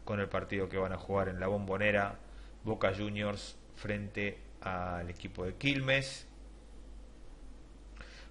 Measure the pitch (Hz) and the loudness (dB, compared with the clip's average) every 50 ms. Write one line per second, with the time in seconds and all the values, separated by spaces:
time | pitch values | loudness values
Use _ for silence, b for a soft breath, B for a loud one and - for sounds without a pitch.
0 | - - 107 101 98 92 - 95 92 - 104 98 95 90 - 95 95 95 95 90 | -4 0 0 2 2 2 2 0 0 2 0 0 0 2 2 2 2 2 0 -2
1 | - - 98 98 95 95 90 90 92 95 101 101 101 98 95 98 104 104 101 101 | 0 2 4 4 4 4 2 2 2 4 4 2 2 2 2 6 6 8 8 8
2 | 101 101 101 - B B B B B B B - - 107 110 - - 95 98 101 | 6 4 2 -2 B B B B B B B -6 -2 -2 2 4 4 4 4 4
3 | 104 104 104 104 104 104 101 101 - - - - - - - - - 104 104 104 | 0 0 0 2 2 0 0 -2 -4 -8 -10 -14 -14 -14 -12 -6 -2 -2 0 0
4 | 101 98 - 107 101 101 98 - - - - - - 95 92 90 90 90 87 87 | -2 -2 0 0 2 2 0 -2 -8 -14 -12 -6 -2 -2 0 0 0 0 0 -2
5 | 85 87 87 - - 95 - - 92 92 92 - - 139 143 135 135 131 135 135 | -2 -4 -4 -6 -6 -6 -4 -2 -2 -2 -2 2 2 2 4 4 4 6 6 6
6 | 135 - - - - - - - - - - - - - - - - - - - | 4 2 -4 -8 -10 -14 -14 -14 -14 -14 -14 -16 -16 -14 -14 -14 -12 -12 -12 -12
7 | - - - - - - - - - - - - - - - - - - B B | -14 -14 -14 -14 -14 -14 -12 -12 -12 -12 -12 -12 -14 -14 -16 -16 -14 -14 B B
8 | B B B B B B | B B B B B B